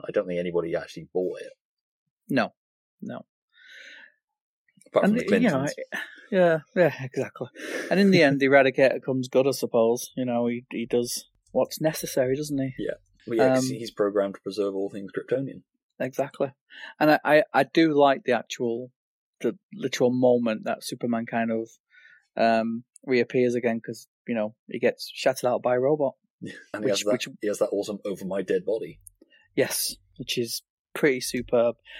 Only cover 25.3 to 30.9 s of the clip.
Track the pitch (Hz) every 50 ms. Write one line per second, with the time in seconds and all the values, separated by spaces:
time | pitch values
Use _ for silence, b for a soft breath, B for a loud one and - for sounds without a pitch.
25.3 | 131 - - 123 120 98 - 123 123 127 127 139 156 151 147 127 - _ _ _
26.3 | _ _ - 104 - - - _ - 107 107 127 98 95 98 101 107 117 - -
27.3 | - - - 104 101 - 107 101 104 98 98 - 104 98 - 104 95 - 101 90
28.3 | 95 98 95 - 95 92 - - 110 113 - 80 - - _ - _ _ b b
29.3 | b b b b _ 139 127 - - - - - - - _ _ _ - 135 -
30.3 | - 127 117 117 - - - _ _ _ _ _